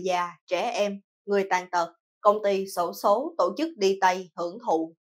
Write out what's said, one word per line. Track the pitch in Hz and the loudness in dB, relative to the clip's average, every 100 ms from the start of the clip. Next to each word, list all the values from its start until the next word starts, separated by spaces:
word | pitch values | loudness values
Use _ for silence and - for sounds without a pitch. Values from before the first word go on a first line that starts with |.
già, | 180 180 175 170 - | 0 -2 -2 -8 -4
trẻ | 175 233 | -2 -2
em, | 185 208 202 - _ - | -2 -2 -4 -12 _ -2
người | 202 190 | 0 2
tàn | 180 180 | -2 0
tật, | 180 170 - _ _ | -2 -2 -6 _ _
công | 208 214 | 2 4
ty | 202 196 196 | 2 0 -2
xổ | - 175 202 | -4 -4 0
số | 220 214 320 - | 2 2 0 -2
tổ | 180 196 | -2 0
chức | 320 262 | -4 0
đi | 190 196 | 0 2
Tây | 185 185 180 - | 2 2 -4 -8
hưởng | 175 214 233 | -8 -6 -2
thụ. | 165 160 - | -2 -2 -10